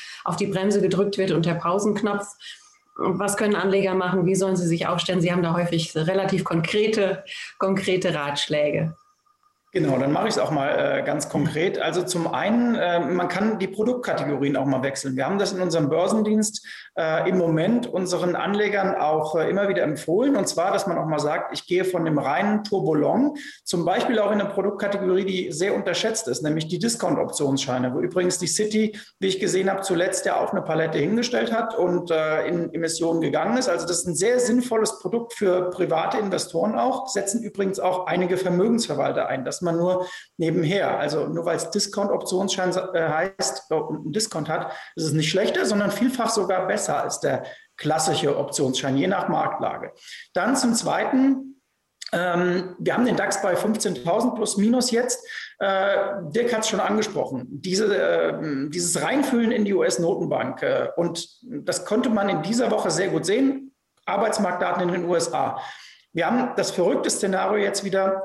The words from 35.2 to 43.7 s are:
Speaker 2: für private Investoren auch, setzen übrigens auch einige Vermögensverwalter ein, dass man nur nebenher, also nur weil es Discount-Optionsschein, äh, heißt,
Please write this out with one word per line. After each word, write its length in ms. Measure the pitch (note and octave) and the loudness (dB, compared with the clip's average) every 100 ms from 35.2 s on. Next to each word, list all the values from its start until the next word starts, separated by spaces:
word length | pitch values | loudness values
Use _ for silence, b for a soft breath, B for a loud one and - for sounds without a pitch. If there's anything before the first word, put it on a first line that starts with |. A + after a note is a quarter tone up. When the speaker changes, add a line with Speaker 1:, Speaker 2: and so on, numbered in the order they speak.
| A#3 | -4
Speaker 2:
für 380 | - G3 F3+ F3+ | -2 2 2 0
private 480 | F#3+ E3+ D#3+ F3+ B3+ | -2 0 0 0 -2
Investoren 560 | G3+ F3 - E3 G#3+ | -2 -4 -2 -2 0
auch, 340 | - B3 C#4 - | 0 0 -2 -4
setzen 340 | G3+ G3 A#3+ | -4 -2 -4
übrigens 380 | G#3 - F#3+ - | -6 -2 -2 0
auch 240 | F#3 F#3 | -2 -2
einige 320 | - F3 F3+ F3+ | -2 0 0 0
Vermögensverwalter 920 | F3+ F3 A3 A#3 - C#3 C#3 B2+ A2 | 2 2 4 2 0 0 0 0 -2
ein, 180 | C3 B2+ | -2 -4
dass 160 | D3 | -4
man 140 | F3 E3 | -2 0
nur 320 | F3 F#3 F3+ B B - | 0 0 -4 B B -4
nebenher, 600 | E3 F3 D#3 G3 C#3 - | 0 2 2 0 0 0
also 300 | D3 D3+ C#3+ | -2 -2 -2
nur 160 | E3 | -2
weil 120 | E3+ E3 | -2 -2
es 140 | - | -2
Discount-Optionsschein, 1000 | G3+ - G3+ G#3 - - F#3 G3 - F#3 E3 F#3 | -2 -2 -2 0 -2 -2 -2 -2 0 0 0 -2
äh, 140 | E3+ D#3+ | -2 0
heißt, 640 | D#3 F#3+ - F3+ - - | 0 -2 -4 -6 -6 -2